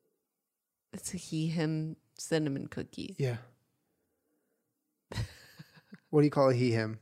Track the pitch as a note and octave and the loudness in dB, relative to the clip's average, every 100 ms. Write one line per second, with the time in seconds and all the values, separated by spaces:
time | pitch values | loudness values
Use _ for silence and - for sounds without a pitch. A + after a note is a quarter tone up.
0 | _ _ _ _ _ _ _ _ _ F#3+ | _ _ _ _ _ _ _ _ _ -14
1 | - F3+ - D#3+ D#3+ E3 D#3 D#3 D#3 D#3 | -10 -10 -6 -2 -2 0 0 0 -4 -8
2 | _ - - D#3+ D3+ C#3 - - - - | _ -14 -2 0 0 -2 -6 -10 -10 -10
3 | - F#3+ C3 A#2 - _ _ _ _ _ | -10 -4 -2 -4 -10 _ _ _ _ _
4 | _ _ _ _ _ _ _ _ _ _ | _ _ _ _ _ _ _ _ _ _
5 | - - - - - - - - _ - | -14 -10 -10 -12 -20 -20 -20 -20 _ -20
6 | _ D3+ D3 D3 C3+ B2 B2 A2+ A2 G#2+ | _ 4 6 6 6 6 4 2 0 -6